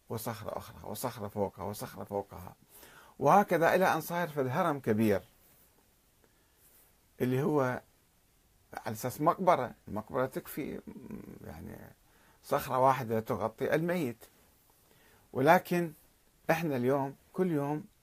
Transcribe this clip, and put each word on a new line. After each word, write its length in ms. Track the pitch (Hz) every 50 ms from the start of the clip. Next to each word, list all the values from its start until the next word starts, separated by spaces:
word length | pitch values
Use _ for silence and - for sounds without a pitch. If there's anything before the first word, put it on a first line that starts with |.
| _ -
وصخرة 480 | 120 113 - 120 113 107 104 - -
أخرى 200 | - - - - 82 87
وصخرة 440 | 90 104 - - 123 113 117 101
فوقها 360 | 101 - 107 98 95 - - 90
وصخرة 400 | 98 107 - 127 - - - 101
فوقها، 520 | - 101 101 95 - 92 90 90 - - _ - _ - - - - - - - - - -
وهكذا 560 | 131 143 175 202 202 - 185 156 165 135 143
إلى 180 | 175 185 156 -
أن 80 | 160
صاير 260 | 156 - 170 175 175
في 140 | 160 143 147
الهرم 380 | 131 127 127 175 180 165 143 139
كبير 420 | - 127 107 107 113 107 98 92 - - _ _ _ _ _ _ _ _ _ _ _ _ _ _ _ _ _ _ _ _ _ _ _ _ _ _ _ - _ _ _ _ _ _ _ _ _ -
اللي 220 | 123 127 127 131 147
هو 380 | 165 151 143 131 127 123 - - _ _ _ _ _ _ _ _ _ _ _ _ _ _ _ _ _ -
على 200 | - - 117 110
أساس 280 | 107 - 127 - -
مقبرة، 500 | 151 170 165 - 190 180 170 131 123 110 - _ -
المقبرة 380 | - 98 107 - - 151 127 131
تكفي، 560 | 135 - - - - - 160 139 - - - - - - - - - - - - - - - -
يعني 320 | - 78 80 87 87 - - - - - _ _ _ _ _ _ _ _ _ _
صخرة 360 | - 135 143 - 139 127 127
واحدة 400 | 131 135 131 135 120 110 113 110
تغطي 560 | 110 - 123 - 104 110 - - 135 - -
الميت. 500 | 156 165 175 175 180 151 120 117 - - - _ _ _ _ _ _ _ _ _ _ _ _ _ _ _ _ _ _ _ _ -
ولكن 600 | 123 131 151 175 185 - - 180 175 170 160 - - _ _ _ _ _ _ _ _ - -
إحنا 240 | 165 160 170 156 139
اليوم 400 | 120 120 127 143 139 135 139 135 _ _ _ -
كل 180 | - 185 180
يوم 320 | 160 143 143 143 151 151 - - _ _